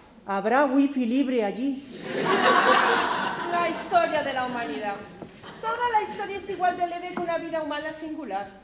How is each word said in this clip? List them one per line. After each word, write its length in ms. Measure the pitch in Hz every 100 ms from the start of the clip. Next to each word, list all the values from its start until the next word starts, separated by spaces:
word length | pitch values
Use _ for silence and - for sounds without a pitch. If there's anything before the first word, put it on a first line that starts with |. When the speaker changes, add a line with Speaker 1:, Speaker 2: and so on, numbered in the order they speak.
| - - -
Speaker 1:
¿habrá 400 | 196 202 254 285
wifi 400 | 269 277 262 233
libre 380 | 254 262 254 202
allí? 380 | 185 269 262 - - - - - - - - 262 - - - - - - - 349
Speaker 2:
La 180 | 349 339
historia 540 | 330 - 359 330 311
de 100 | 277
la 120 | 262 254
humanidad. 500 | 247 233 214 208 202 208 - - - - -
Toda 280 | 453 466 480
la 100 | 440 415
historia 280 | 427 392 392
es 120 | 381
igual 280 | 359 359 359
de 100 | 349
leve 220 | 349 359
que 60 | 359
una 180 | 339 330
vida 240 | 330 320
humana 300 | 302 294 311
singular, 560 | 311 320 302 262 190 196 -